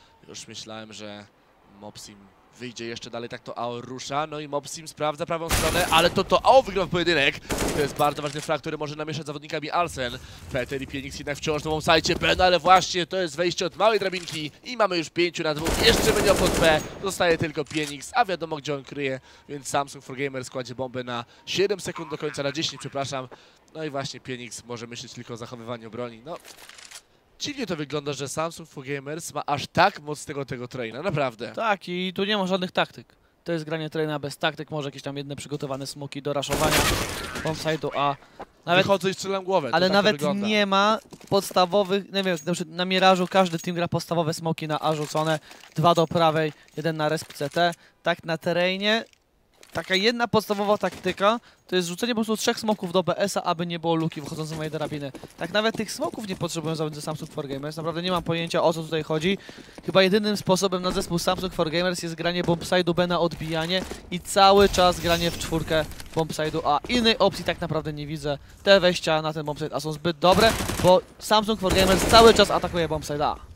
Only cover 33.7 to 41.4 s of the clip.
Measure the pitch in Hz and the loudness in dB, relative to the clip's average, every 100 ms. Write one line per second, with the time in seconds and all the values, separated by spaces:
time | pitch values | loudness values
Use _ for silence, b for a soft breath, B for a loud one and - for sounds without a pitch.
33.7 | 160 156 160 156 147 139 - 165 147 151 | -6 -4 -4 -2 -4 -6 -4 -4 -4 -6
34.7 | 156 143 135 143 139 143 139 - 147 139 | -6 -6 -8 -8 -8 -8 -10 -8 -8 -6
35.7 | 135 139 - 143 143 143 143 131 143 156 | -6 -8 -10 -10 -8 -4 -4 -2 0 2
36.7 | 151 143 - - - - - 156 156 160 | 4 2 0 -2 -6 -10 -6 -4 -2 -2
37.7 | 156 147 - 143 139 B B - _ - | -2 -2 0 0 -2 B B -20 _ 2
38.7 | 180 190 196 190 180 190 196 185 190 135 | 2 4 2 2 -4 -4 -4 0 0 2
39.7 | 156 185 196 208 - - 202 202 214 202 | 2 4 6 4 2 0 0 0 2 4
40.7 | 196 208 220 - - - 196 | 4 4 2 -4 -20 -2 0